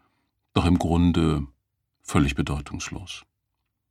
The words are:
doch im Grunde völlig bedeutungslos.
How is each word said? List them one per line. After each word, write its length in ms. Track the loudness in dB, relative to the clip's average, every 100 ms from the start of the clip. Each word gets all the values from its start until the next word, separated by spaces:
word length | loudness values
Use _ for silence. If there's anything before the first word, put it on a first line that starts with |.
| _ _ _ _ _
doch 120 | 0
im 140 | 2 2
Grunde 680 | 2 2 4 4 2 0 -4 _ _ _ _ _
völlig 320 | -4 0 0
bedeutungslos. 880 | 0 -4 -6 -8 -12 -10 -12 -14 -16 -20 _ _ _ _ _ _